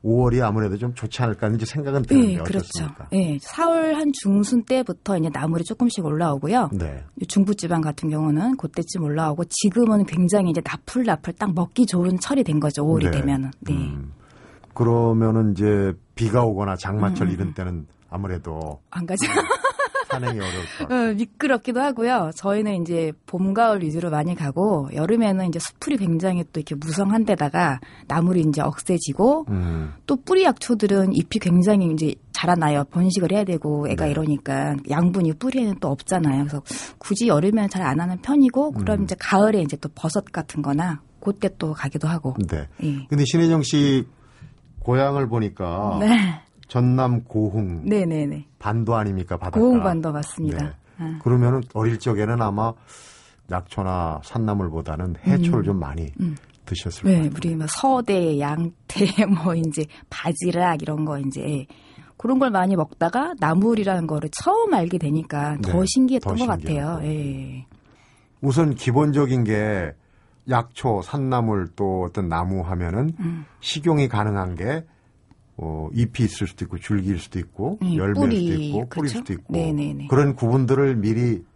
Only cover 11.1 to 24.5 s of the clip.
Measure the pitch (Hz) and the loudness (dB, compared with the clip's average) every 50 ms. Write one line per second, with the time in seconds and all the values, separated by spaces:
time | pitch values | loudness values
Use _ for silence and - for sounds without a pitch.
11.1 | 175 151 - - 170 - 214 202 170 170 175 - _ - 247 - - 175 175 185 | 0 0 -2 -10 -6 -4 -2 -2 0 0 -2 -2 _ 2 2 2 4 2 2 2
12.1 | 185 180 - - 285 277 233 165 151 151 147 147 143 147 147 156 160 160 - 175 | 0 0 -2 0 0 0 2 2 2 2 2 0 0 0 2 2 2 4 2 2
13.1 | 160 143 139 139 139 135 135 131 131 _ - - 143 - - - 71 - 139 - | 2 2 2 2 0 0 -2 -4 -8 _ -6 -4 -2 -2 -2 -4 -4 -6 -8 -10
14.1 | - - - - - - - - - - - - - - 117 117 117 117 117 117 | -14 -18 -20 -20 -20 -20 -20 -20 -20 -20 -20 -20 -2 0 2 4 4 4 4 4
15.1 | 113 110 113 113 110 110 110 107 101 85 104 104 104 101 98 95 90 87 _ _ | 4 4 4 4 4 4 4 2 2 2 2 4 4 4 2 0 -2 -4 _ _
16.1 | _ - 117 110 101 - - - 104 95 104 98 95 92 - 98 101 107 101 98 | _ -2 -2 2 4 4 2 2 0 -2 -2 -2 -4 -4 -4 -2 0 0 0 0
17.1 | 92 - 90 90 85 80 92 85 - - 92 90 87 85 73 - _ _ _ _ | 0 0 0 -2 0 -2 -4 -4 -4 -6 -6 -6 -6 -8 -10 -12 _ _ _ _
18.1 | - 95 98 95 90 85 - 85 80 78 80 78 71 - _ _ - 180 175 170 | -8 -8 -6 -6 -6 -8 -8 -8 -10 -8 -8 -10 -12 -14 _ _ -8 -8 -6 -6
19.1 | 180 196 - - 359 392 - - 480 523 - 539 508 - 571 494 - 539 508 - | -4 -4 -4 -2 0 -2 0 0 -2 0 0 -2 -2 -2 -4 -4 -2 -6 -4 -4
20.1 | 554 131 123 123 120 107 98 92 87 92 85 82 - - 302 - 254 254 233 226 | -4 -4 -4 -4 -4 -4 -4 -6 -6 -8 -8 -10 -10 -10 -6 -2 -2 0 0 0
21.1 | 214 202 233 - _ _ - 285 269 233 _ - 240 247 269 285 269 220 226 240 | 0 -2 -4 -6 _ _ 0 0 0 0 _ -4 -2 0 0 -2 -2 -2 0 0
22.1 | 254 240 180 160 160 - - 202 202 214 214 208 202 180 170 160 175 165 165 156 | 2 0 0 -2 -6 -6 -4 -2 0 0 0 -2 -2 -2 -2 -2 -2 -2 -2 -2
23.1 | 156 _ _ - - 175 185 196 190 220 233 226 214 196 175 156 151 165 170 175 | -4 _ _ -8 -4 -2 -2 0 2 2 2 2 2 0 -2 -4 -4 -4 -4 -2
24.1 | 151 151 151 170 175 - 165 139 | -2 0 0 -2 -2 -4 -4 -4